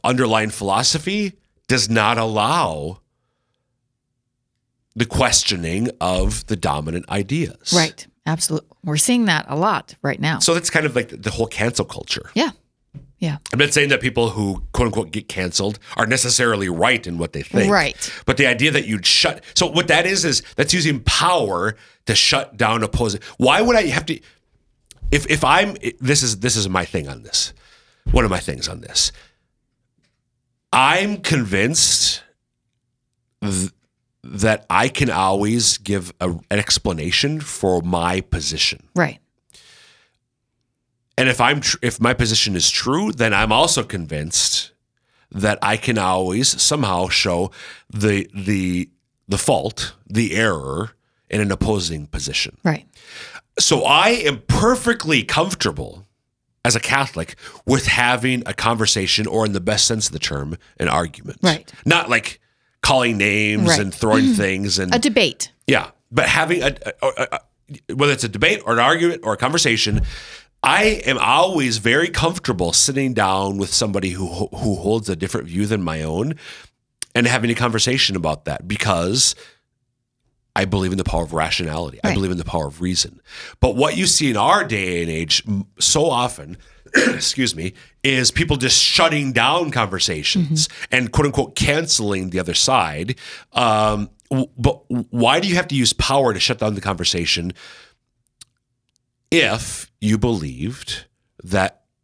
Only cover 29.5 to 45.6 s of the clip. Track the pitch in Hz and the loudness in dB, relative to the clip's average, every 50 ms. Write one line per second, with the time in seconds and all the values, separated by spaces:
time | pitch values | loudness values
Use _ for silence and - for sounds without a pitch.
29.5 | _ _ _ _ _ _ _ _ _ _ _ _ _ _ _ _ _ _ _ _ | _ _ _ _ _ _ _ _ _ _ _ _ _ _ _ _ _ _ _ _
30.5 | _ _ _ _ 117 127 131 143 165 185 202 208 208 - - - 165 131 113 95 | _ _ _ _ 2 4 4 4 4 2 0 -2 -4 -4 -2 0 0 0 0 0
31.5 | 98 95 107 131 160 - - - - - - - - - - _ _ _ _ _ | 0 0 2 2 2 2 2 2 2 2 0 0 -2 -4 -8 _ _ _ _ _
32.5 | _ _ _ _ _ _ _ _ _ _ _ _ _ _ _ _ _ _ 104 101 | _ _ _ _ _ _ _ _ _ _ _ _ _ _ _ _ _ _ -6 -4
33.5 | 95 92 95 92 - _ _ _ _ _ _ _ _ _ - 64 76 98 107 110 | -2 -2 -2 -4 -8 _ _ _ _ _ _ _ _ _ -18 -12 -4 0 0 0
34.5 | 107 107 - - 85 98 120 139 - - 139 120 - 95 95 95 98 101 104 107 | 0 0 0 0 2 2 2 2 0 0 0 0 0 2 2 2 2 2 2 0
35.5 | 117 120 107 - - - - 98 101 98 87 87 - - 90 90 85 82 - - | 0 2 2 0 0 -2 -2 -4 -4 -4 -4 -8 -8 -6 -4 -4 -4 -6 -4 -2
36.5 | 101 104 - - - - - 101 87 78 76 87 - - - 143 156 156 143 - | -2 0 0 0 0 -2 -2 -2 -4 -4 -2 -2 0 0 0 0 -2 -4 -8 -10
37.5 | - - 98 92 90 87 82 90 90 85 85 87 92 95 - - - 80 73 - | -6 -2 0 0 0 0 0 0 0 0 0 0 0 -2 -2 -4 -4 -4 -4 -4
38.5 | 80 78 - - - - _ _ - 180 160 71 - - _ _ _ _ _ _ | -2 -2 -2 -2 -2 -6 _ _ -2 -2 -2 -2 -4 -10 _ _ _ _ _ _
39.5 | - - - - - - - - _ _ _ _ _ _ _ _ _ _ _ _ | -20 -20 -20 -20 -20 -20 -20 -20 _ _ _ _ _ _ _ _ _ _ _ _
40.5 | _ _ _ _ _ _ _ _ _ _ _ _ _ - 127 131 113 - 117 131 | _ _ _ _ _ _ _ _ _ _ _ _ _ 0 0 2 2 4 4 2
41.5 | 143 143 - - - - 123 117 - - 113 120 123 - 120 107 110 - - 107 | 2 2 0 -2 -2 -2 -2 -4 0 0 2 2 2 2 0 0 2 0 0 0
42.5 | 95 85 - - - - - 123 139 175 208 214 - 120 113 110 98 98 110 110 | 0 0 0 0 0 0 -2 0 0 0 -2 -2 0 0 0 2 2 2 2 4
43.5 | 110 127 165 165 - 131 101 - 107 90 80 73 76 73 76 85 - - - - | 4 4 4 2 2 0 -2 -4 -6 -8 -8 -6 -6 -6 -6 -4 -2 -2 0 0
44.5 | - - - - _ _ _ _ _ _ _ _ _ _ _ _ - 98 104 107 | -2 -4 -6 -8 _ _ _ _ _ _ _ _ _ _ _ _ -6 -2 0 0
45.5 | 104 - | 0 0